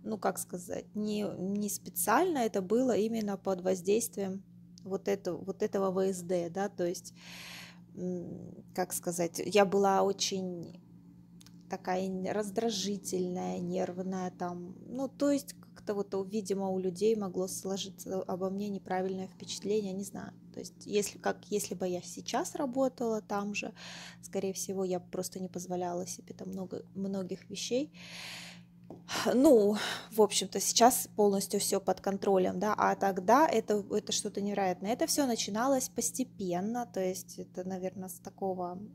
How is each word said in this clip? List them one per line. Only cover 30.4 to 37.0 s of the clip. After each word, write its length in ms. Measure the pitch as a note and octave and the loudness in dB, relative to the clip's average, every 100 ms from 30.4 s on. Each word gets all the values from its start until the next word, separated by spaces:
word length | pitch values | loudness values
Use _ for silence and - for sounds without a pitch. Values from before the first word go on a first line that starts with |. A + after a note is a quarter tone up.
| F#3+ G3 | 0 -2
сейчас 480 | - - A#3+ B3+ - - | 2 8 8 8 -2 4
полностью 440 | G#3 G3 G3 G3+ | 4 4 0 0
всё 200 | G3 G3 | 2 0
под 200 | F#3+ F#3 | 2 0
контролем, 580 | - G3 G3+ F#3+ F#3 F#3 | 0 0 4 6 4 2
да, 140 | G#3 - | 0 4
а 180 | F#3+ G3 | 4 4
тогда 520 | G3 F#3 F#3 B3 D#4+ | 2 2 6 8 8
это, 360 | A3+ A3 G#3 G3+ | 4 2 0 0
это 200 | G#3+ G#3+ | -4 -2
что-то 300 | G#3+ G#3 F#3+ | -4 -2 -4
невероятное. 520 | G3+ G3+ F#3+ F3+ G3 | -2 0 0 0 -2
Это 120 | B3+ E4 | 0 0
всё 180 | - C4+ | 2 2
начиналось 640 | A3+ - G3 B3+ C4 B3+ | 2 0 2 4 2 2
постепенно, 960 | - A#3 - B3+ - F#3+ F3 G3+ A#3+ A#3+ | -2 -4 -2 -6 -4 -2 0 0 -4 -4
то 60 | |
есть 400 | - | -2